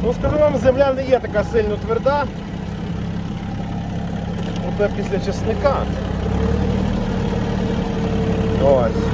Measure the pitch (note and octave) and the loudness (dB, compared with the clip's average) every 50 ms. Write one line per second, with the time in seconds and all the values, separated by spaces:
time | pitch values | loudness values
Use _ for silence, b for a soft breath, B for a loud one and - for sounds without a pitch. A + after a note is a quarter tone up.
0 | - A#3 B3 - - C#4 C#4 D4+ D4+ D4 D4 B3+ G#3 C4 B3 C4+ C#4 C#4 C4 C4 | 2 0 0 2 2 2 4 6 6 6 4 4 4 4 6 6 4 2 2 0
1 | C4+ C4 C4 A#3 A3+ G#3 G3 G#3 G3+ - A3 A#3 G#3+ G#3 G#3 G3 - G3+ A3+ A3+ | 2 2 2 2 2 0 0 0 0 2 2 2 2 2 0 -2 -2 -2 -2 2
2 | - C4+ C#4+ C#4+ C#4 - - - - - - - - - - - - - - - | 2 2 2 2 0 -2 -4 -8 -8 -8 -8 -6 -6 -6 -6 -6 -6 -4 -4 -4
3 | - - - - - - - - - - - - - - - - - - - - | -4 -4 -4 -4 -4 -6 -6 -6 -6 -6 -4 -4 -4 -4 -4 -4 -4 -4 -4 -4
4 | E3+ - - - - - - - - F3 E3+ E3+ E3+ F3 F3 F3+ G#3 G3+ - G#3+ | -4 -4 -4 -4 -4 -4 -4 -4 -4 -4 -4 -4 -4 -4 0 0 0 0 0 -2
5 | G3 - G3 F#3+ - G3+ F#3 - - A3 A3 F#3+ G3 F#3 - - - - - - | -2 -2 -2 -2 -2 -2 -2 -2 -2 -2 -2 2 2 2 2 2 0 -2 -2 -4
6 | - - - - - - - - F3+ - - - G3 F#3+ F#3+ - G3 - - - | -2 -4 -2 -2 -2 -2 0 0 0 0 2 0 0 0 0 0 0 0 0 0
7 | - - A3+ - - - - - - A4+ A3 - - A4+ - - - - - - | 0 0 -2 0 0 0 0 0 -2 -2 -2 -2 0 0 0 -2 -2 -2 -2 -2
8 | - - - - - - - - - - - F#3+ - C#3 C#3 B2+ A#2+ A2 A2 - | -2 -2 0 0 0 0 0 0 0 0 0 2 4 4 4 4 4 2 0 0
9 | - - | 0 0